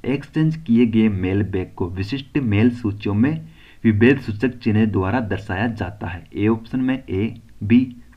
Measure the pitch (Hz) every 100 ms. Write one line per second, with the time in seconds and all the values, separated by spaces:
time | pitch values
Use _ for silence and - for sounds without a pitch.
0 | - 139 - 151 160 160 - 117 120 110
1 | 110 101 92 98 95 95 90 - 90 92
2 | 98 139 139 151 123 101 120 120 104 101
3 | 107 101 135 160 - - - - 113 101
4 | 120 139 - 101 131 - 117 104 110 98
5 | 92 123 104 98 - 92 120 107 - -
6 | 82 87 - - 104 113 113 131 127 110
7 | - 95 113 - - - 101 120 131 -
8 | -